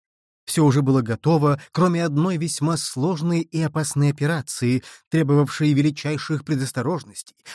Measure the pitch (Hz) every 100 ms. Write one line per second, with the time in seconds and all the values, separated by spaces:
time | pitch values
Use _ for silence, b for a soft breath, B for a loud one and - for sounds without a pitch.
0 | _ _ _ _ - - 147 135 139 135
1 | 113 113 151 165 147 143 B - 180 170
2 | 170 143 175 170 160 - 151 160 - 127
3 | 156 165 165 170 - 160 156 156 151 143
4 | 143 143 147 165 - - 123 131 - B
5 | B 165 143 147 147 - 151 143 151 147
6 | 147 151 - 151 - 143 131 131 123 170
7 | 104 98 - _ -